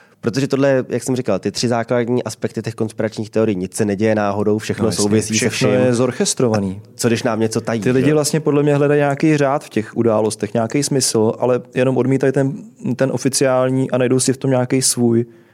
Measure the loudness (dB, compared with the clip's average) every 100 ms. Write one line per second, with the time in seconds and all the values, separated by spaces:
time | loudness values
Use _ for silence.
0 | _ _ -6 -2 -2 0 2 2 0 -4
1 | -2 -2 -2 -2 -2 -2 -2 -2 0 -2
2 | 0 -2 -4 -6 -6 -6 -8 -4 -6 -4
3 | -4 -4 -4 0 0 0 -4 -2 -2 0
4 | 2 2 0 0 0 0 -2 -2 -2 0
5 | 0 0 0 -2 -2 0 0 2 2 2
6 | 0 -2 -4 0 0 0 -2 -6 -14 -4
7 | 0 0 0 0 0 -2 -4 -2 0 2
8 | 2 2 2 0 0 2 2 2 2 2
9 | 2 2 2 4 2 0 -2 -6 -4 0
10 | 2 2 0 -2 -4 -2 -2 -2 0 0
11 | 0 2 2 2 0 0 -2 0 0 2
12 | 2 2 2 2 0 -4 -12 -10 -6 -2
13 | -2 0 -2 0 2 2 2 0 0 0
14 | 2 2 2 0 0 0 2 0 0 0
15 | 2 2 0 -8 _